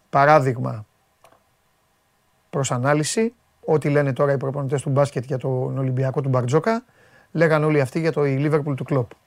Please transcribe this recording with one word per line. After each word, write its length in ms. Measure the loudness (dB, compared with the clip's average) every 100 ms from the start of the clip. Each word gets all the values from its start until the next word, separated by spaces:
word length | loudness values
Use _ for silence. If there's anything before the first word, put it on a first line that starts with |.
| _
παράδειγμα 760 | 2 6 6 4 -2 -6 -8 -14 _ _ _ _ _ _ _ _ _ _ _ _ _ _ _ _
προς 220 | -6 -4
ανάλυση. 600 | -2 2 2 0 0 -2 -4 _ _ -2
Ό,τι 200 | 0 2
λένε 240 | 2 2
τώρα 180 | 0 0
οι 60 | 0
προπονητές 440 | -2 -6 -4 -4
του 80 | 0
μπάσκετ 360 | 0 0 -2 -6
για 120 | -6
τον 400 | -4 -4 -4 -4
Ολυμπιακό 440 | -4 -2 -2 -2
του 80 | -2
Μπαρτζόκα, 540 | 0 2 0 0 -4 -6 _ _ _ _
λέγανε 340 | 0 2 2 2
όλοι 160 | 2
αυτοί 180 | 0 -2
για 120 | -2
το, 140 | 0 0
η 120 | 0
Λίβερπουλ 360 | 0 0 -2
του 100 | -6
Κλοπ. 260 | -2 -2 -4 -10